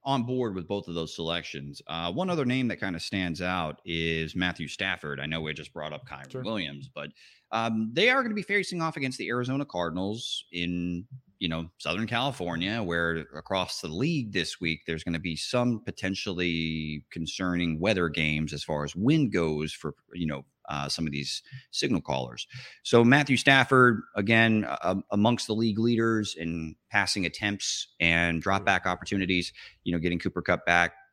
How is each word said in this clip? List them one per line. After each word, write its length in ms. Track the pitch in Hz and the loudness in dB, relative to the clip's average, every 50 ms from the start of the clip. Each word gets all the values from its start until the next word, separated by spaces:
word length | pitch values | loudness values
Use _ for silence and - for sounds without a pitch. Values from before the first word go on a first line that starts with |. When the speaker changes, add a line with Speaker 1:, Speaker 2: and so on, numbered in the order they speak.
| _ | _
Speaker 1:
on 220 | 135 135 131 117 | 0 0 0 0
board 300 | 120 127 127 123 113 95 | 0 0 -2 0 -2 -2
with 140 | 92 85 82 | -4 -4 -2
both 200 | 101 101 - - | -4 -4 -4 -4
of 60 | 85 | -4
those 200 | 82 82 78 - | -4 -4 -4 -6
selections. 640 | - 82 82 85 85 80 - - 73 69 71 69 - - | -6 -4 -2 -2 -2 -4 -6 -10 -10 -10 -10 -12 -14 -12
Uh, 260 | - 82 82 82 85 90 | -8 -6 -4 -4 -4 -2
one 160 | 131 185 190 | -2 -2 -2
other 160 | 175 160 139 | 0 0 0
name 240 | 123 123 131 127 117 | 0 0 2 0 0
that 120 | 95 - | -2 -2
kinda 200 | - 95 90 80 | -4 -4 -4 -4
stands 400 | - - - 98 92 87 82 78 | -6 -4 -2 -2 0 -2 -2 -2
out 400 | 87 90 92 92 82 78 73 - _ | -2 -2 0 0 -2 -2 -6 -8 _
is 500 | - 82 82 82 82 80 80 80 78 82 | -6 -2 -2 0 0 0 -2 -2 -4 -2
Matthew 320 | 90 90 90 85 - 82 73 | -2 -2 -2 -2 -4 -6 -8
Stafford. 500 | - - 98 95 92 - - 76 71 69 | -6 -4 -4 -4 -4 -4 -6 -8 -8 -6
I 60 | 71 | -6
know 160 | 76 78 82 | -6 -4 -4
we 140 | 80 78 78 | -4 -6 -6
just 180 | 76 76 - _ | -8 -10 -14 _
brought 220 | 80 76 78 76 | -10 -8 -8 -10
up 120 | 73 - | -12 -12
Kyren 240 | - 71 67 69 67 | -14 -14 -14 -14 -12
Speaker 2:
Sure. 120 | - 131 - | -12 -10 -6
Speaker 1:
Williams, 480 | 98 113 104 87 73 71 71 71 - _ | -6 -4 -4 -4 -6 -8 -12 -14 -14 _
but, 140 | - 73 73 - _ - - - _ _ _ | -12 -12 -12 -14 _ -20 -20 -20 _ _ _
um, 380 | - 113 113 117 113 110 110 110 120 | -4 -2 -2 0 0 -2 -2 -2 0
they 160 | 151 202 240 | 2 4 4
are 120 | 254 269 254 | 4 2 0
gonna 120 | 233 214 | 0 -4
be 80 | 208 185 | -4 -4
facing 400 | - 202 208 185 - 180 175 165 | -2 -2 -2 -2 -2 -4 -2 -2
off 160 | 160 160 160 | -2 -2 -2
against 180 | 139 131 127 | -4 -4 -4
the 120 | - 101 82 | -4 -4 -2
Arizona 360 | 117 123 123 123 131 139 143 | -2 -2 -2 -2 -2 -2 -4
Cardinals 800 | - - 90 87 85 80 90 95 98 107 120 - - - - - _ - | -4 -2 -2 -2 -2 0 -2 -2 -2 -4 -4 -6 -6 -6 -6 -8 _ -6
in, 540 | 87 87 87 87 87 87 87 87 87 98 _ - 131 _ _ _ _ | -4 -2 -2 -2 -2 -2 -2 -4 -6 -8 _ -16 -20 _ _ _ _
you 80 | 98 85 | -4 -4
know, 200 | 80 82 82 80 _ _ | -2 -4 -6 -8 _ _
Southern 280 | - 76 82 95 113 | -4 -4 -2 -2 -2
California, 760 | 107 120 117 127 143 127 - 92 87 85 82 87 98 107 117 107 | -2 -2 -2 -2 -2 -4 -4 -4 -4 -2 -2 -2 -2 -2 -2 -2
where 360 | 87 85 85 85 82 82 82 73 - - | 0 0 2 2 2 0 -2 -4 -8 -12
across 460 | 76 - - 95 95 90 - - - | -14 -6 -2 0 0 0 -2 -4 -8
the 80 | - 82 | -8 -6
league 440 | 78 87 123 160 175 151 123 107 98 | -2 -2 0 0 0 -2 -2 -2 -2
this 280 | 95 80 - - - | -2 -2 -2 -4 -4
week, 200 | 92 82 80 78 _ | -2 -2 -2 -4 _
there's 180 | - 82 80 - | -6 -6 -6 -4
gonna 140 | - 85 80 | -4 -4 -4
be 180 | - 87 80 | -4 -6 -6
some 440 | 76 - - - 123 120 123 117 107 - | -6 -6 -2 0 0 2 2 0 -2 -4
potentially 1200 | - 90 - - 92 98 - - 104 92 87 90 87 82 82 80 80 80 80 78 76 76 73 - _ | -10 -10 -6 -4 -4 -4 -4 -4 -6 -4 -2 0 0 0 0 -2 -2 -2 -4 -4 -6 -6 -8 -10 _
concerning 680 | - 85 80 82 - - 95 90 87 87 87 85 80 78 | -8 -8 -8 -8 -4 -2 -2 0 2 2 2 0 0 0
weather 280 | 85 104 110 95 87 82 | 2 2 2 2 2 0
games 440 | 73 82 80 76 76 76 78 71 73 | 0 0 0 2 2 0 0 -2 -4
as 100 | 71 - | -8 -6
far 220 | - 78 73 73 | -4 -4 -2 -2
as 100 | 71 - | -4 -4
wind 360 | 87 101 127 156 160 147 110 101 | 0 2 4 4 4 4 4 2
goes 400 | 92 85 80 78 76 78 78 - | 2 2 2 0 0 -2 -4 -6
for, 220 | - - 78 71 _ _ _ - | -8 -8 -10 -10 _ _ _ -8
you 140 | 87 87 | -4 -4
know, 180 | 78 73 69 69 _ _ _ _ - | -2 -4 -4 -8 _ _ _ _ -6
uh, 180 | 71 71 71 69 | -4 -4 -2 -4
some 180 | - - 82 | -2 -2 -2
of 60 | 78 69 | -2 -2
these 300 | 71 69 65 - - _ - - 131 - _ | -4 -6 -6 -6 -8 _ -12 -18 -18 -18 _
signal 300 | - - - 139 120 85 | -6 -4 -2 0 0 0
callers. 460 | - - 67 65 64 62 58 57 - _ - 131 - - - - _ | 0 0 -2 -2 -2 -4 -8 -12 -12 _ -12 -16 -16 -16 -20 -14 _
So 220 | - - 120 117 | 6 8 8 10
Matthew 320 | 120 131 147 147 143 135 | 10 8 8 6 4 2
Stafford, 640 | 117 - - 139 131 127 - 135 131 127 123 117 104 - - _ | 4 6 8 8 8 8 8 8 8 10 8 8 4 -2 -6 _
again, 480 | - 101 101 113 113 113 113 110 107 101 | -2 2 4 6 6 6 6 4 4 2
uh, 300 | 60 67 - - 87 95 98 - _ | 0 -4 -2 0 0 0 0 -2 _
amongst 360 | 107 104 104 113 120 - - | 2 4 4 4 4 2 0
the 80 | - 110 | -2 0
league 240 | 110 117 117 104 104 | 0 2 0 2 2
leaders 580 | 113 120 120 110 113 113 113 110 107 98 - | 2 2 4 4 4 2 2 2 0 -2 -6
in 380 | 80 85 82 82 82 80 80 78 _ _ _ | -6 -4 -4 -4 -4 -4 -6 -8 _ _ _
passing 360 | - 104 98 90 - 104 92 | 0 2 2 2 0 0 -2
attempts 640 | 85 - - - 104 101 101 - - - - - - _ _ | -2 -2 -2 -2 -2 -2 -2 -4 -4 -4 -4 -6 -10 _ _
and 400 | 82 85 85 85 85 85 85 82 | 2 4 4 4 4 2 2 0
drop 240 | 78 98 95 98 98 | 0 2 0 2 4
back 220 | 101 98 90 - | 2 2 2 2
opportunities, 680 | 92 90 87 - - - 98 95 87 92 90 85 - - - - - - _ _ | 0 -2 -2 -2 -4 -2 0 2 2 2 0 0 -2 -8 -14 -20 -20 -20 _ _
you 100 | 90 87 | -2 -2
know, 60 | 85 | 0
getting 200 | 80 87 87 87 | 0 0 0 0
Cooper 220 | - 92 - 90 | -2 -4 -4 -2
Kupp 240 | 85 - 90 82 - | 0 0 0 0 2
back 300 | - 87 87 85 85 - - - _ | 2 4 4 4 2 -2 -10 -20 _